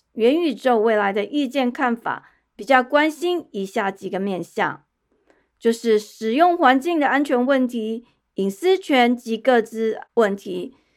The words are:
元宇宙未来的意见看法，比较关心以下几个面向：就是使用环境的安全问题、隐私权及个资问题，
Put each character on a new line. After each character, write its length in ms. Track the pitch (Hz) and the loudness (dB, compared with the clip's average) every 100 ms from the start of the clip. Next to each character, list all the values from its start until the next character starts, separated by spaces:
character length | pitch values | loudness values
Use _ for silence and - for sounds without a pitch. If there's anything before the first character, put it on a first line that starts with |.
| _ | _
元 200 | - 226 311 | 0 2 2
宇 140 | 339 214 | 0 -2
宙 240 | 254 240 | 0 2
未 160 | 220 214 | 2 2
来 160 | 202 | 0
的 140 | 202 202 | -2 -4
意 200 | 294 277 | -4 -4
见 240 | 269 247 | -2 -4
看 240 | 240 262 | -2 -4
法， 380 | 233 - 127 - _ _ - | -4 -6 -8 -12 _ _ -16
比 80 | |
较 180 | 202 262 | 2 2
关 300 | 247 294 302 | 4 2 2
心 360 | 302 349 349 - | 0 -4 -4 -6
以 140 | 202 190 | -8 -6
下 260 | - 196 | -4 -4
几 180 | 196 190 | -6 -8
个 80 | 185 | -6
面 240 | 196 185 | -4 -6
向： 420 | 165 - 175 - _ _ _ _ _ _ _ _ | -6 -4 -4 -4 _ _ _ _ _ _ _ _
就 140 | 233 | -2
是 260 | 226 233 214 | 0 2 0
使 340 | 208 - 220 | 0 -6 -2
用 240 | 240 349 349 | 2 4 4
环 220 | 285 262 | 4 2
境 220 | 269 339 | 0 0
的 60 | 277 | 0
安 160 | 269 | 0
全 220 | 294 254 247 | 0 0 2
问 220 | 277 254 | 0 0
题、 380 | 240 220 226 - _ _ - | -4 -6 -8 -10 _ _ -4
隐 140 | 196 | -4
私 280 | 196 359 381 | 0 0 0
权 360 | - 269 240 | 2 2 4
及 240 | 247 226 226 | 0 -4 -2
个 240 | 247 247 | 2 2
资 380 | 220 220 226 - - | 0 -4 -4 -4 -4
问 200 | - 214 | 0 0
题， 400 | 202 208 180 175 - _ | 0 -6 -8 -10 -14 _